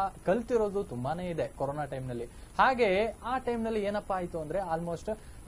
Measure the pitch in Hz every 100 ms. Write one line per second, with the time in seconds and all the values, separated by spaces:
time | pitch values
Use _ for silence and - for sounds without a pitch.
0 | 190 - - 214 233 233 208 196 196 120
1 | 131 170 180 160 117 - 139 147 139 135
2 | 127 120 120 - - - 226 247 226 196
3 | 220 - 226 254 247 233 226 220 196 208
4 | - 190 175 170 151 180 180 165 170 165
5 | - 220 - -